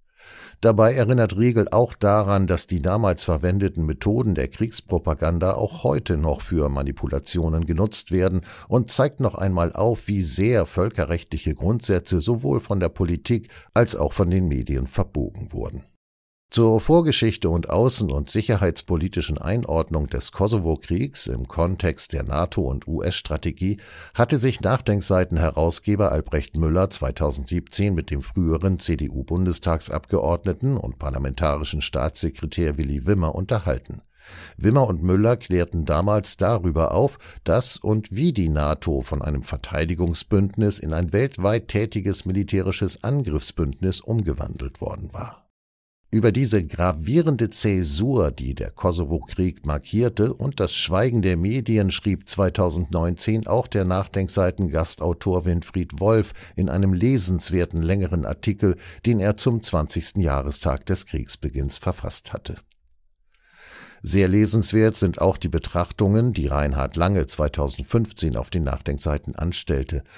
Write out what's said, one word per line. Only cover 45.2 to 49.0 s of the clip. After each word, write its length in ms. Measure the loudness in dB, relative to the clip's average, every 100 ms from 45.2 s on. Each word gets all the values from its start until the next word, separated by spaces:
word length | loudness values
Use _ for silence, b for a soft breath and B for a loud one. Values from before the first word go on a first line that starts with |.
| -12 -14 _ _ _ _ _ _ _
Über 200 | 2 4
diese 340 | 4 2 2
gravierende 880 | 0 -2 0 0 0 2 2 2 0
Zäsur, 800 | 0 0 2 0 0 0 2 0
die 240 | -2 -6
der 160 | -6 -8
Kosovo-Krieg 960 | -2 -2 0